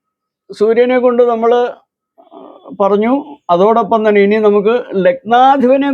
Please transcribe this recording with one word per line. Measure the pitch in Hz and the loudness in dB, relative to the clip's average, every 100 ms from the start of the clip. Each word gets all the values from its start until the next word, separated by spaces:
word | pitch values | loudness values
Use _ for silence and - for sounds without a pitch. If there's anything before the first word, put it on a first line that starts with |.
| _ _ _ _ - 190 | _ _ _ _ -14 -4
സൂര്യനെ | 214 226 247 254 247 | -2 0 0 0 0
കൊണ്ട് | 240 240 | 0 0
നമ്മൾ | 226 233 240 240 - _ _ _ _ _ 339 - - - - | 0 0 0 -2 -8 _ _ _ _ _ -20 -20 -20 -12 -4
പറഞ്ഞു. | 196 202 226 277 302 - - | -2 0 0 -2 -6 -12 -2
അതോടൊപ്പം | 175 208 233 202 226 214 | 0 2 0 0 -2 0
തന്നെ | 202 202 | 2 2
ഇനി | 220 208 | 2 0
നമുക്ക് | 208 190 240 - 190 180 | 0 0 -2 -4 -2 -2
ലഗ്നാധിപനെ | 175 208 240 269 277 247 269 285 | -2 -2 2 2 2 2 0 0